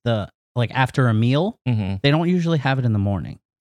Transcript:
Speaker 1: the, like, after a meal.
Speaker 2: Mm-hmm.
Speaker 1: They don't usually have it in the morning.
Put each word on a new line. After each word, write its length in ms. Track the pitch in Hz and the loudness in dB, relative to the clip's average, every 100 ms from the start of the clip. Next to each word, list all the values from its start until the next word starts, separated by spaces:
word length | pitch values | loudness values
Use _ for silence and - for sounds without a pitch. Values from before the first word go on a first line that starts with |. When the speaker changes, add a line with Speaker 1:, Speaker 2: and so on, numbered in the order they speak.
Speaker 1:
the, 260 | 120 113 90 - _ | -2 -2 -4 -12 _
like, 160 | - 120 | -4 -2
after 360 | 131 131 - 127 | 0 0 2 2
a 60 | |
meal. 440 | 110 117 139 185 - - | 2 2 2 -2 -4 -4
Speaker 2:
Mm-hmm. 280 | 113 95 95 | -2 -2 -2
Speaker 1:
They 80 | 143 | 0
don't 180 | 151 170 | 2 2
usually 300 | 180 170 165 | 0 0 0
have 200 | 131 135 | 0 0
it 60 | |
in 80 | 123 | 0
the 60 | 107 | 0
morning. 420 | 101 98 62 - _ _ | 0 -2 -6 -12 _ _